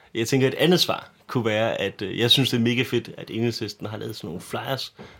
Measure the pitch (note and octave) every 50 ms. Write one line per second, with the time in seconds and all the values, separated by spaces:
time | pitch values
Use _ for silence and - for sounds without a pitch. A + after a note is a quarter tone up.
0 | _ _ - - A#2 - C#3 C3 C3 C3 A2 - C#3 E3 F#3 D#3+ - - - -
1 | - - - _ _ - - B2+ A2 A2 G#2+ G#2+ A2+ A2 - - G2 G2 - -
2 | G#2 F#2+ F#2 G2 A#2 A#2+ - C#3 B2+ A2+ C3 A#2 A2+ A#2+ A#2+ B2 C3 - B2 A#2
3 | - - - - - - F#2 A2 A#2 A#2+ A2+ - A2+ G2+ - - F#2 G#2+ G#2+ G#2
4 | G#2+ A#2 A2 - - F#2 E2 F#2 F2+ - - G#2+ A#2 C3 C3+ C3 - - - -
5 | - - - -